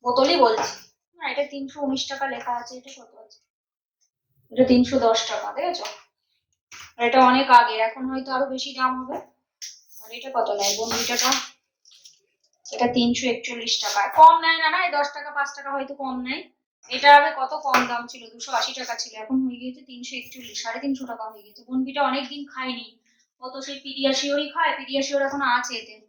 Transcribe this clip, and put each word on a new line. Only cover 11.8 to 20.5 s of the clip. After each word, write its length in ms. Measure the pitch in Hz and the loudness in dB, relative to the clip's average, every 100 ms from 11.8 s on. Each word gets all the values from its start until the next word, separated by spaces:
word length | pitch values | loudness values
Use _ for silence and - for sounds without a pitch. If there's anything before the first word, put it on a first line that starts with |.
| _ - - _ _ _ _ _ - | _ -20 -20 _ _ _ _ _ -14
এটা 220 | - 240 247 | -2 0 2
তিনশো 280 | 240 240 254 | 2 2 -2
একচল্লিশ 400 | 233 254 233 233 - | -2 -6 -8 -4 -4
টাকা, 180 | - 202 196 - | -2 -2 0 10
কম 140 | 480 - | 10 10
নেয় 160 | 330 330 | 2 2
না, 60 | 311 | 2
না, 60 | 349 359 | 0 0
এই 60 | 294 | 0
দশ 100 | 285 294 | -2 -6
টাকা, 140 | 294 285 | -8 -6
পাঁচ 120 | 277 - | -6 -6
টাকা 120 | 277 277 | -8 -6
হয়তো 180 | 262 285 | -8 -8
কম 220 | 269 254 247 | -8 -6 -8
নেয়। 160 | 302 - _ _ _ - | -8 -10 _ _ _ -10
এটা 200 | 254 285 294 | 2 8 10
আগে 140 | 285 - | 8 -2
কত 120 | 262 302 277 | -6 -6 0
কম 140 | 254 240 | 0 0
দাম 120 | 240 240 | -6 -8
ছিল, 100 | - 226 | -16 -20
দুশো 180 | 240 269 | -18 -6
আশি 200 | 240 226 254 | -4 -4 -8
টাকা 140 | 240 233 | -10 -10
ছিল, 120 | 233 220 | -10 -12
এখন 140 | 214 262 262 | -4 -2 -2
হয়ে 140 | 240 | -6
গিয়েছে 200 | 254 254 - | -14 -14 -20
তিনশো 240 | 247 247 254 | -16 -14 -14
একচল্লিশ, 360 | 240 254 240 | -16 -20 -14